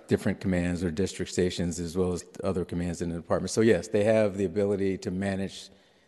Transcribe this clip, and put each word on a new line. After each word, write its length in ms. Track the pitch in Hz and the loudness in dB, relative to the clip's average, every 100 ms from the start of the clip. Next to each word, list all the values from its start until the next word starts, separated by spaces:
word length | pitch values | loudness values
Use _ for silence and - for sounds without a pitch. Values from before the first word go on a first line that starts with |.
| - | 0
different 320 | 101 107 92 | 0 2 -2
commands 440 | 98 90 87 87 | 0 2 2 0
or 60 | 87 | -2
district 420 | 80 - - 90 | 0 -2 -2 -6
stations 480 | - 90 - 87 82 | 0 0 2 -4 -2
as 160 | 85 87 | -6 -2
well 160 | 90 | 0
as 120 | 87 - - | -2 -8 -6
other 200 | 98 92 | -4 -2
commands 360 | 85 85 87 82 | -2 -4 -4 -4
in 80 | 87 | -4
the 80 | 85 | -6
department. 340 | - 92 90 | -2 -2 0
So 120 | - | 2
yes, 260 | 113 90 - | 6 4 4
they 160 | 107 | 0
have 320 | 104 110 107 95 | 4 4 2 2
the 80 | |
ability 540 | 95 95 101 101 98 92 | -2 0 0 2 0 -2
to 120 | 104 | -4
manage 600 | 92 98 95 95 - - - _ _ | -4 -2 -2 -6 -8 -18 -20 _ _